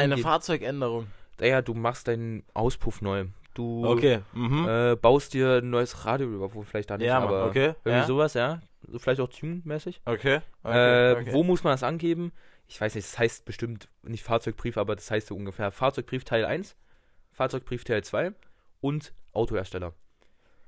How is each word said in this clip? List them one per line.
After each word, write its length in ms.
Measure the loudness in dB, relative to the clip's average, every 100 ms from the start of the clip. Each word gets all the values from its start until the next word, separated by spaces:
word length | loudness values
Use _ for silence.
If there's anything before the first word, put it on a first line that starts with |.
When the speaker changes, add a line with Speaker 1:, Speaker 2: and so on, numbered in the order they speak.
Speaker 1:
eine 100 | 4
Speaker 2:
angeht. 100 | 2 2
Speaker 1:
Fahrzeugänderung? 840 | 2 2 -2 -2 -2 -2 -4 -6 -14 -16 0
Speaker 2:
Naja, 240 | 4 4
du 120 | 0
machst 340 | -2 -2 -2 -4
deinen 360 | -4 -4 -8 -8
Auspuff 480 | 0 0 2 -2 -2
neu. 240 | -2 -2 -4 -10 -16 -8
Du, 300 | -6 -2 2
Speaker 1:
Okay, 360 | 4 4 4 -2
mhm. 340 | -4 0 2 2
Speaker 2:
äh, 280 | 4 4 6
baust 380 | 6 6 2
dir 240 | 0 4 4
ein 80 | 2
neues 360 | 0 0 -4 -2
Radio, 380 | -2 -2 -4
obwohl 200 | -6 -8
vielleicht 260 | -8 -6 -6
da 80 | -2
nicht, 100 | 0
Speaker 1:
Ja, 120 | 2
Mann, 80 | 2
Speaker 2:
aber 160 | 0 2
Speaker 1:
okay, 280 | 2 2 0
Speaker 2:
irgendwie 60 | 0 0
Speaker 1:
ja. 60 | 2
Speaker 2:
sowas, 280 | 2 0 0
ja. 260 | -2 -2 -10 _ -14
So 120 | -6
vielleicht 200 | -2 0
auch 80 | -2
tune-mäßig. 720 | -6 -10 -8 -8 -8 -8 -10 -6
Speaker 1:
Okay, 340 | -2 2 2 0 -10
okay, 480 | 0 4 6 6 6
Speaker 2:
Äh, 40 | 4
Speaker 1:
okay. 120 | 2
Speaker 2:
wo 100 | 2
muss 200 | 2 2
man 80 | 2
das 100 | 0
angeben? 480 | 0 -2 -2 -2 -4 -10 -20 -20 _
Ich 120 | -4
weiß 160 | -4 -4
nicht, 100 | -8
das 140 | 0
heißt 240 | 0 0 -12
bestimmt 440 | -8 -8 -8 -16 _
nicht 220 | -12 -10
Fahrzeugbrief, 540 | -2 0 -2 -6 -6 -2
aber 180 | -2 -4
das 160 | -2
heißt 160 | -4 -4
so 80 | -10
ungefähr 360 | -10 -6 -6
Fahrzeugbrief 520 | 0 -2 -2 -6 -8
Teil 220 | -2 -2 0
eins, 300 | -4 -6 -18 _ _ _ _ _
Fahrzeugbrief 520 | -4 -4 -4 -6 -8
Teil 200 | -2 -2
zwei 280 | 0 -2 -2 -6 -20 -20 _ -6
und 320 | -4 -4 -6 -16 -8
Autohersteller. 600 | -2 -2 -2 -6 -8 -10 -12 -20 _ _ _ _ _